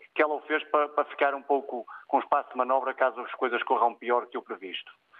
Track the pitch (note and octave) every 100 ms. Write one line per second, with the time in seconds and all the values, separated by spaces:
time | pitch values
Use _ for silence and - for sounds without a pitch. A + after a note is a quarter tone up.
0 | - - D3+ C#3+ - D#3 - D3+ D3 D3
1 | C#3 - C#3+ C#3 - C#3 - B2 - -
2 | - - - D3 - B2+ B2+ C3+ B2+ -
3 | C3 A#2+ A2+ - B2+ A#2 - B2 A#2 G#2+
4 | A#2 A#2+ G#2+ B2 - C3+ F#2+ E2 - -
5 | _ -